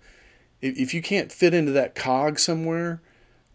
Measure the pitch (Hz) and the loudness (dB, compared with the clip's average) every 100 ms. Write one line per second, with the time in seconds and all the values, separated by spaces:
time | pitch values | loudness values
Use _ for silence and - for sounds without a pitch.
0 | - - - _ _ _ 135 131 127 165 | -20 -20 -20 _ _ _ -6 -2 -4 -4
1 | - 196 - - 175 170 147 139 123 - | -2 -2 -2 2 4 4 2 2 0 -2
2 | 135 131 151 147 - 165 165 165 170 170 | 0 2 2 0 0 0 -2 -4 -4 -8
3 | - _ _ _ _ | -14 _ _ _ _